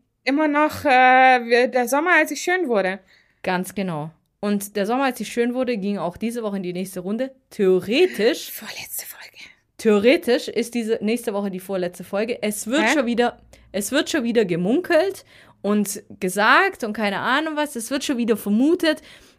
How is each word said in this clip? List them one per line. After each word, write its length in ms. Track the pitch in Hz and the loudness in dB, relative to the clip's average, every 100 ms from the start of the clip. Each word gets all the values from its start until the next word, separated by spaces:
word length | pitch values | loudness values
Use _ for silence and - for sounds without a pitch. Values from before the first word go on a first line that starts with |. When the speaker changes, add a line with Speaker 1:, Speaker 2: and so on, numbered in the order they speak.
| _ _ | _ _
Speaker 1:
Immer 240 | 247 277 311 | -2 0 2
noch, 340 | 294 302 - 294 | 2 0 0 2
äh, 580 | 254 254 254 262 254 | 6 8 8 8 6
wir, 240 | 233 240 247 | 4 2 4
der 200 | 247 240 | 2 0
Sommer, 260 | 277 349 | 0 4
als 160 | 330 311 | 4 2
ich 100 | 285 | -2
schön 280 | - 370 311 | -2 -2 0
wurde. 320 | 214 185 196 - _ _ _ | 0 0 -4 -12 _ _ _
Speaker 2:
Ganz 320 | - 180 185 | -4 -4 -4
genau. 380 | - 185 156 156 - _ _ | -6 -4 -4 -8 -12 _ _
Und 380 | 208 202 202 208 | -2 -2 -2 -4
der 100 | 202 | -2
Sommer, 180 | 247 | 0
als 140 | 269 254 | 0 -2
ich 140 | 208 | -6
schön 220 | - 240 | -2 -2
wurde, 220 | 247 254 233 | 0 -2 -2
ging 200 | 196 202 | -2 -4
auch 180 | 165 - | -4 -4
diese 260 | 226 233 | -6 -4
Woche 140 | 214 196 | -6 -4
in 40 | |
die 120 | 180 | -6
nächste 260 | 175 190 185 | -6 -8 -8
Runde. 340 | 180 220 262 - _ | -6 -6 -6 -8 _
Theoretisch 1000 | - 190 185 180 262 370 - 220 320 - | 0 2 2 2 2 2 2 0 0 -6
Speaker 1:
Vorletzte 540 | - 214 - - - - | -14 -14 -16 -12 -12 -14
Folge. 300 | - - - - _ _ - | -18 -20 -20 -20 _ _ -2
Speaker 2:
Theoretisch 680 | 220 208 220 330 247 240 - | 2 4 6 4 4 0 0
ist 260 | - 233 | -4 -4
diese 240 | 240 220 226 | -4 -2 -2
nächste 300 | 208 233 233 | -2 -2 -2
Woche 160 | 202 202 | -4 -4
die 80 | 185 | -6
vorletzte 460 | - 190 180 175 | -6 -4 -4 -8
Folge. 360 | 180 202 220 - | -8 -4 -4 -4
Es 240 | 208 214 214 | -4 -6 -2
wird 160 | 277 | 0
Speaker 1:
Hä? 100 | 240 | 2
Speaker 2:
schon 120 | 302 240 | 2 0
wieder, 320 | 233 240 - _ - _ | 0 0 -2 _ -20 _
es 200 | - 208 | -8 -2
wird 180 | 269 - | -2 0
schon 140 | 320 | -2
wieder 200 | 233 233 | 0 0
gemunkelt 800 | 196 175 180 285 359 320 392 392 - - - _ | 2 0 0 0 2 2 2 -4 -14 -20 -20 _
und 400 | 196 208 202 - - 196 | -2 0 0 -6 -14 -8
gesagt 640 | 185 190 214 294 381 381 | -6 0 2 4 2 -2
und 80 | 220 | -8
keine 260 | 214 208 185 | -4 -4 -2
Ahnung 360 | 185 269 320 302 | -2 -2 -2 -4
was. 180 | 294 233 | -6 -6
Es 140 | 226 | -6
wird 140 | 277 | -6
schon 140 | 277 247 | -4 -2
wieder 180 | 233 208 | 0 -2
vermutet. 640 | 208 214 277 359 320 311 - - - | 0 2 2 2 0 -2 -6 -20 -20